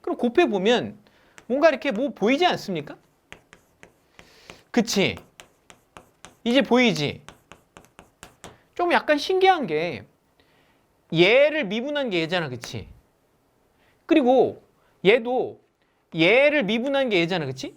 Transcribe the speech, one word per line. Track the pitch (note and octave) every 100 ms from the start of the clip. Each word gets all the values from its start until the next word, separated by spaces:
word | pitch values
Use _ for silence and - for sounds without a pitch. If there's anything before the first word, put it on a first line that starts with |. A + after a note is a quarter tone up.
그럼 | - D#4+
곱해보면 | A#3+ A#3 E4+ G3+ F#3+ A#3+ C3 G#3 _ _ _ - _
뭔가 | B3+ D#4+
이렇게 | C4+ C#4+
뭐 | G#3+ C#4
보이지 | - G3 C#4 F4+
않습니까? | - - F3 D3 - _ _ _ - _ - _ _ - _ _ _ - _ _ - _
그치? | - A#3 - D#3+ E2+ - _ - _ _ - _ - _ _ - _
이제 | A3+ B3
보이지? | B3 A#3+ B3 D#3 D3 - - - _ - _ - _ - - _ - _ - _ _
좀 | - F4
약간 | C4 - D4
신기한 | - F#4 F#4+ F4+ A3+
게 | D3+ E3+ A#2+ - _ _ _ _ _ _ _ _ _ _
얘를 | D#3+ F3 B3 D4 D4+ G#3+
미분한 | G#3+ B3+ D4 C4
게 | F3+
얘잖아, | D#3+ F3+ D#3
그치? | B2 - A2+ E2+ - _ _ _ _ _ _ _ _ _ _ -
그리고 | D#4+ B3 C4 C#3+ G2 _ _ _ _
얘도 | F3+ A#3+ A#3 B3+ C3+ G#2 _ _ _ _ _
얘를 | E3+ E3 A#3+ C#4+ D4
미분한 | G3+ A3+ C4 C#4 C4
게 | F#3+
얘잖아, | E3+ F#3
그치? | C#3 C3 D#4